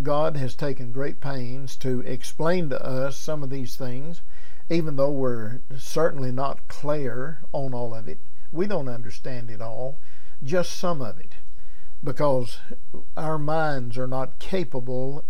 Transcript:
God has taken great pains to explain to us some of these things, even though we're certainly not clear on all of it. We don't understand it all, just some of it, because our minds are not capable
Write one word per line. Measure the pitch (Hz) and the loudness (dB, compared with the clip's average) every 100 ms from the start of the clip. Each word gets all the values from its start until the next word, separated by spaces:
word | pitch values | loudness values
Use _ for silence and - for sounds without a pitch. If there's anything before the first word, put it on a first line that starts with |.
God | 135 147 156 147 | 0 0 0 0
has | 127 | 0
taken | - 147 123 120 | 0 0 -2 0
great | 127 147 - | 0 0 0
pains | 139 135 120 131 131 - | 0 0 0 0 0 0
to | 131 123 | 0 0
explain | 127 127 - - 160 185 156 | 0 0 0 0 0 0 0
to | 127 | 0
us | 131 131 139 135 | 0 0 0 0
some | - 151 | 0 0
of | 135 | -2
these | 135 123 | 0 0
things, | - 127 123 160 165 - - - - - | 0 0 0 0 0 0 0 0 0 0
even | 165 156 139 | 0 0 2
though | 139 | 0
we're | 139 127 117 110 123 - 139 | 0 0 0 0 0 0 0
certainly | - 156 170 147 127 | 0 0 0 0 0
not | 127 139 139 - | 0 0 0 0
clear | - 143 151 127 120 143 160 - | 0 0 0 0 0 0 0 0
on | 151 135 | 0 -2
all | 123 120 | 0 0
of | 110 107 | 0 0
it. | - - - - | 0 0 0 0
We | 156 202 | 0 0
don't | 180 131 | 0 0
understand | 120 104 - 143 123 117 | 0 0 0 0 0 0
it | 110 | -2
all, | 113 113 131 - - - - - | -2 -2 0 0 0 0 0 0
just | 135 180 165 | 0 0 0
some | - 180 156 | 0 2 2
of | 110 92 | 0 0
it, | - - - - - - - - | 0 0 0 0 0 0 0 2
because | 143 135 147 131 117 - - - - - - - | 0 0 0 2 0 0 0 0 0 0 0 0
our | 156 156 | 0 0
minds | 147 160 156 135 120 127 | 0 0 0 0 0 0
are | 127 | 0
not | 131 127 - | 0 0 0
capable | - 190 160 131 123 127 131 147 | 0 0 0 0 0 0 0 0